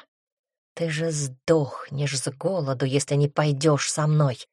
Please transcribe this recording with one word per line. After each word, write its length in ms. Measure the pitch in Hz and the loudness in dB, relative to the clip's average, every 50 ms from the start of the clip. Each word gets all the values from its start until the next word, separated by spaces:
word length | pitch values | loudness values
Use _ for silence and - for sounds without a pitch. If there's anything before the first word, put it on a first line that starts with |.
| - _ _ _ _ _ _ _ _ _ _ _ _ _ _ | -16 _ _ _ _ _ _ _ _ _ _ _ _ _ _
Ты 160 | - 170 160 | -6 -4 -4
же 200 | 151 151 165 165 | -2 -2 -2 -2
сдохнешь 1080 | 156 147 143 131 131 _ - - 165 156 143 - - - - - 143 139 143 139 143 131 | -2 -4 -6 -6 -8 _ 0 2 4 4 4 0 -6 -14 -14 -10 -6 -4 -2 -2 -2 -4
с 120 | - 160 | -4 -6
голоду, 520 | 131 - - 180 196 175 143 135 131 123 135 | -8 -4 -4 -2 -2 -2 -2 -2 -2 -2 0
если 300 | 131 135 143 - - 143 | 0 0 0 0 2 2
не 140 | 143 147 143 | 2 2 2
пойдёшь 600 | - 156 151 151 143 135 151 156 143 135 - - | 2 0 0 0 0 2 4 2 2 2 0 -4
со 160 | - 156 151 | -2 -2 0
мной. 400 | 151 151 151 147 135 120 - - _ | 2 4 4 2 2 0 -4 -12 _